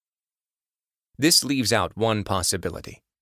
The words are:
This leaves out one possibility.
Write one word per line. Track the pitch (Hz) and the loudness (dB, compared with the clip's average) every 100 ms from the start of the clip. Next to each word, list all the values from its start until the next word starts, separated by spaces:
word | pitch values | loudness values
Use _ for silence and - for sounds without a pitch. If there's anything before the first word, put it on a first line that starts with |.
| _ _ _ _ _ _ _ _ _ _ _ - | _ _ _ _ _ _ _ _ _ _ _ 0
This | 151 - | 2 2
leaves | 127 135 104 | 2 -2 2
out | 110 90 - | 2 0 0
one | 113 107 | 0 0
possibility. | 92 98 87 95 87 82 - - _ _ | 0 -2 -2 -2 -4 -8 -14 -18 _ _